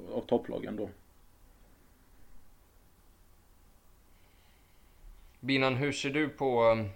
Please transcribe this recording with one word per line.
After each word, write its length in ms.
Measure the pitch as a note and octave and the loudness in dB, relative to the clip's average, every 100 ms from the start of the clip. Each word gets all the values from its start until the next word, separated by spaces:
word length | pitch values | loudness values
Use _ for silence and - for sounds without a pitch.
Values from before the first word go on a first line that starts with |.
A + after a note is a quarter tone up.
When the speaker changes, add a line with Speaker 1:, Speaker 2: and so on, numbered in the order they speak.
| F2+ | -8
Speaker 1:
av 60 | A#2 | -8
topplagen 560 | - A#2+ - - G#2 G#2+ | 0 0 0 -8 -6 -6
då. 120 | G2 - - - - - - - - - - - - - - - - - - - - _ - - - - _ - - - - - - - - - - - - - - - - - - - | -8 -10 -20 -20 -20 -20 -20 -20 -20 -20 -20 -20 -20 -20 -18 -18 -20 -20 -20 -20 -20 _ -20 -20 -20 -20 _ -20 -20 -20 -20 -20 -20 -20 -20 -20 -20 -20 -20 -20 -20 -20 -20 -20 -20 -10
Speaker 2:
Binan, 360 | B2+ C3+ C3 B2+ | 0 2 4 2
hur 160 | C#3+ | 0
ser 180 | C#3 C#3+ | -2 -2
du 180 | D3 D3+ | -2 -2
på, 500 | - C3+ A#2+ A2+ A2+ G#2+ | -2 0 6 6 4 0